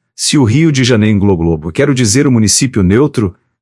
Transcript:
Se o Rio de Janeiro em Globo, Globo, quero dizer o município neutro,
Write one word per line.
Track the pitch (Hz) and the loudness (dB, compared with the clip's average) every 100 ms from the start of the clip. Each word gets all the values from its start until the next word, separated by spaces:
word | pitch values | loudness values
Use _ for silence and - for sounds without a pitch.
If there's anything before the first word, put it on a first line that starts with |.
| _ | _
Se | - - 156 | -10 -4 0
o | |
Rio | 117 139 165 | 2 2 0
de | 131 | 0
Janeiro | 123 117 107 104 | 0 2 2 0
em | |
Globo, | 101 90 | 0 0
Globo, | 82 78 82 | 0 -2 -6
quero | 82 143 127 | -4 -2 0
dizer | 113 123 147 | 0 0 0
o | |
município | 120 104 - 135 113 | 2 0 0 -2 0
neutro, | 90 107 147 - 98 - _ _ | 2 2 0 -2 -4 -6 _ _